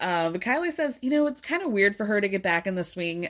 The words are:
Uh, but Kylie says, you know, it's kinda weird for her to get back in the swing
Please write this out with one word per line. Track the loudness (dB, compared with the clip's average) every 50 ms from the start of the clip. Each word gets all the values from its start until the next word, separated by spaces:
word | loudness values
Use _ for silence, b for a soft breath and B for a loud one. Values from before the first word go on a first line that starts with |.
Uh, | -2 0 0 2 2 0
but | 0 -2
Kylie | -2 0 0 0 0 -2 -2
says, | 0 -2 -2 -2 -4 -2
you | 2
know, | 4 4 4
it's | 2 0 -4 -6
kinda | -4 -4 -2 -2 0
weird | 2 4 4 4 2
for | 0 -2
her | 0 2 2
to | 2 2
get | -2 0 0
back | 2 0 2 0
in | 0 -2
the | -2 -4
swing | -4 -4 -4 -4 -4 -4 -4 -6 -6